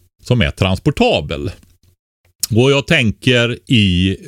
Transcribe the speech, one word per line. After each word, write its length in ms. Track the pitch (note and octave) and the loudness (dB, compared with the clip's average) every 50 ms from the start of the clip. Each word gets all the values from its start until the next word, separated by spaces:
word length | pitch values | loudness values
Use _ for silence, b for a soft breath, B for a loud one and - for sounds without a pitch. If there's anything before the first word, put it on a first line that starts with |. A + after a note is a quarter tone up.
| _ _ _ _ | _ _ _ _
som 200 | - - B2+ A#2+ | -6 -4 -2 0
är 80 | F2 C#2 | 0 -2
transportabel. 1000 | - - G#2 F#2 F#2+ - - D3+ - - A#3+ B3 E3+ G#2 D#2 C#2+ D#2+ C#2+ C#2+ - - - _ _ _ _ _ _ _ _ _ _ _ _ _ _ _ _ - - A2 | -2 -2 -2 -2 -2 -2 -2 -2 -2 0 0 0 0 -2 -4 -6 -8 -8 -8 -10 -12 -14 _ _ _ _ _ _ _ _ _ _ _ _ _ _ _ _ -8 -2 0
Och 140 | G#2+ B2 C#3 | 2 2 4
jag 160 | C#3 C#3 C#3 | 2 0 0
tänker 720 | - E3+ D#3 B2 G#2+ F#2+ - - C3 B2 A#2+ A#2 A#2 A#2+ - - | 0 0 0 2 0 -2 -2 0 0 2 2 0 -2 -4 -8 -4
i, 500 | - C3+ A2+ G#2 F#2+ F2+ F2 F#2 F#2+ F#2+ - - | 0 2 2 2 2 2 2 0 0 -2 -4 -8